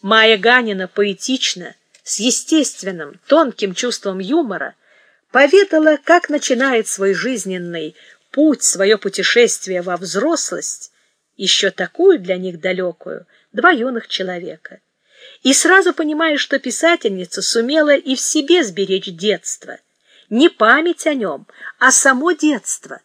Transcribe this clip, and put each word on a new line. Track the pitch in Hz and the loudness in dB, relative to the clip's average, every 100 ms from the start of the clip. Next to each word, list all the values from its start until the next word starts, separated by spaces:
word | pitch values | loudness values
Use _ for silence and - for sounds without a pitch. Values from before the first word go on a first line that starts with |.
Майя | 196 220 220 220 | 2 2 4 4
Ганина | 226 247 233 196 185 | 4 2 0 -6 -6
поэтично, | - 202 190 - 262 - - 170 - _ _ | -2 -2 -2 -4 -4 -4 -6 -12 -20 _ _
с | - - | -10 -4
естественным, | 226 220 - 311 262 - 185 180 147 - _ | -2 -2 0 0 0 -4 -10 -10 -14 -18 _
тонким | 220 285 - 202 | 2 2 -2 -8
чувством | 180 247 - 202 190 | -4 -6 -6 -8 -8
юмора, | 190 311 269 180 139 _ _ _ _ _ _ | -2 -2 -2 -6 -10 _ _ _ _ _ _
поведала, | 247 277 381 392 320 311 302 | 2 6 4 4 4 4 2
как | - 339 - | 4 2 2
начинает | 294 - 240 269 240 208 | -4 -2 0 0 0 -2
свой | - 196 | -4 -2
жизненный | 180 220 247 190 185 175 170 156 - - _ _ | -2 -4 -6 -6 -8 -8 -10 -12 -14 -20 _ _
путь, | - 311 262 | 2 2 4
свое | - 175 196 214 | 0 0 2 2
путешествие | 202 - 180 233 233 - - 180 | 0 -4 0 4 2 0 -6 -6
во | 175 175 | -4 -6
взрослость, | 180 170 277 320 - - - - - _ _ _ _ _ | -4 -4 -2 -2 -4 -8 -10 -12 -16 _ _ _ _ _
еще | 190 - 196 | -2 0 0
такую | - 180 - 370 330 | -2 -8 2 4 4
для | 180 185 | 0 -6
них | 185 170 | -6 -6
далекую, | 185 180 185 165 - - - _ _ | -6 -4 -4 -8 -14 -16 -18 _ _
два | - 349 | 2 2
юных | 302 247 240 - | 4 0 -6 -8
человека. | - 185 180 175 160 - - _ _ _ _ - - | -8 -8 -8 -12 -16 -20 -20 _ _ _ _ -20 -4
И | 254 | 2
сразу | 277 339 370 359 | 2 6 4 4
понимаешь, | - 311 302 330 294 | 0 -4 -2 -2 -2
что | - 277 | -2 -4
писательница | 254 - 320 339 226 190 180 - | -4 0 0 2 -2 -6 -8 -8
сумела | 196 233 233 311 302 285 | -4 -2 0 0 2 2
и | - 262 | 0 -4
в | |
себе | - 311 277 359 240 | -2 -2 2 2 2
сберечь | 175 190 190 190 | -4 -2 -2 -4
детство, | 170 202 185 - - - - _ _ _ _ _ | -6 -2 -2 -4 -14 -14 -20 _ _ _ _ _
не | 214 311 | 2 2
память | - 220 269 339 330 320 | 4 2 4 2 -2 -2
о | |
нем, | 285 196 139 - - - - | -2 -4 -6 -12 -20 -20 0
а | 262 | 2
само | 254 269 254 320 | 4 2 2 0
детство. | 330 302 262 - - - 135 | 0 0 0 -4 -12 -12 -20